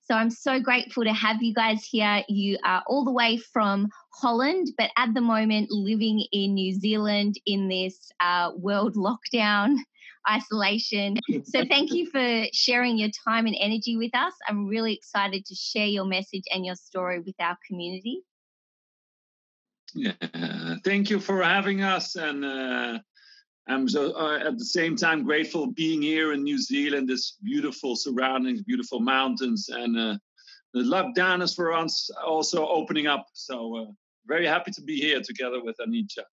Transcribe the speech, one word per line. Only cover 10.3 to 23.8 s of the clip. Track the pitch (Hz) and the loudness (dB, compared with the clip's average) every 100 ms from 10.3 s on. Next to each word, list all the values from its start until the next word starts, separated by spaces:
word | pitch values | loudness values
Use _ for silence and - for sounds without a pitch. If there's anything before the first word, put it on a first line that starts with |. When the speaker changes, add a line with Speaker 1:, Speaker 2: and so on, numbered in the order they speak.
Speaker 1:
isolation. | 285 - 214 202 214 - 208 202 214 - - | 0 -2 0 2 0 0 -2 0 -2 -2 -4
So | - 254 254 | 0 0 2
thank | 277 302 | 2 4
you | 349 339 | 0 0
for | 269 247 233 214 | 0 2 2 0
sharing | - - 247 247 226 | 0 2 4 4 2
your | 214 - - | 0 -2 0
time | 226 226 | 2 2
and | 202 | 0
energy | 208 220 220 226 | 0 0 -2 -2
with | 233 | 0
us. | 247 339 370 - | 0 -2 -4 -4
I'm | 208 202 | -2 -2
really | 220 220 | 0 -2
excited | 202 - 202 202 190 | -4 -4 -2 -2 -4
to | 196 | -8
share | 190 - 220 208 | -10 -4 0 0
your | 202 190 | 0 0
message | 185 196 190 - | -2 -4 -10 -6
and | 185 | -4
your | 185 | -4
story | 180 - 185 180 175 | -8 -8 -4 -2 -4
with | 175 - | -6 -4
our | 170 180 - | -4 -4 -10
community. | 175 175 185 208 359 _ _ _ _ _ _ _ _ _ _ _ _ _ _ _ _ - | -8 -8 -8 -8 -8 _ _ _ _ _ _ _ _ _ _ _ _ _ _ _ _ -14
Speaker 2:
Yeah, | - 104 - 87 82 85 85 - - | -4 -4 -4 -8 -6 -4 -4 -6 -2
thank | 185 202 202 | 0 2 2
you | 202 | 0
for | 196 190 | 0 2
having | 170 196 196 196 | 4 2 2 0
us. | 196 185 - 175 | 2 0 -2 -4
And, | 156 143 | -4 -4
uh, | 139 135 131 123 120 117 _ _ - - _ _ - | -4 -4 -4 -2 -4 -6 _ _ -20 -20 _ _ -4
I'm | 131 | 0